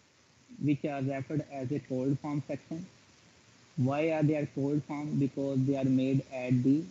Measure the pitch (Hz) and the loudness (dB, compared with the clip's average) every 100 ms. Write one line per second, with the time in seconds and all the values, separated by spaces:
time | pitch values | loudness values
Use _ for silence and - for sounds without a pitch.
0 | _ _ _ _ - - 143 143 156 139 | _ _ _ _ -18 -4 -2 0 -2 -4
1 | 135 135 - 151 - 139 127 143 - 127 | -4 -4 -4 -6 -6 -6 -4 -4 -4 -2
2 | 135 139 151 147 - 143 - 165 185 - | 0 -2 -2 -4 -4 -8 -8 -10 -12 -18
3 | - - - - - - - - 127 143 | -20 -20 -20 -20 -20 -20 -8 0 0 2
4 | 160 156 151 151 139 139 139 147 - 147 | 2 2 2 2 -2 -2 0 0 -2 -6
5 | 151 147 135 143 139 135 131 139 135 131 | -4 0 0 0 -2 2 2 2 2 2
6 | 131 135 - 131 127 127 127 147 180 | 4 2 0 -4 0 4 4 4 2